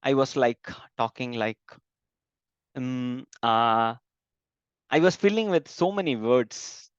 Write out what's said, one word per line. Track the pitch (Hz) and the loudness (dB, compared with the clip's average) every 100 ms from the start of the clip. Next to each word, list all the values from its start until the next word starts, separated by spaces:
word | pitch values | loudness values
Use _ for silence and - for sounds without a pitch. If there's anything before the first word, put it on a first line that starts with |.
I | 131 | 0
was, | 135 131 - | 0 0 2
like, | 123 120 - - - _ | 0 0 -10 -18 -18 _
talking | 113 - 127 | -6 -4 -8
like, | 120 107 110 _ - _ _ _ _ _ _ _ _ _ - | -4 -4 -6 _ -20 _ _ _ _ _ _ _ _ _ -10
um, | 127 127 123 123 - - | -6 -6 -6 -8 -10 -6
uh, | 117 113 117 113 113 117 _ _ _ _ _ _ _ _ _ | 0 2 4 2 0 -2 _ _ _ _ _ _ _ _ _
I | 147 | 2
was | 175 175 | 2 2
filling | 196 214 214 | 0 0 0
with | 175 139 | 0 -2
so | - 180 | -4 -2
many | 202 175 123 | -2 -2 -2
words. | 110 123 113 - - - - | 2 2 2 -6 -18 -20 -20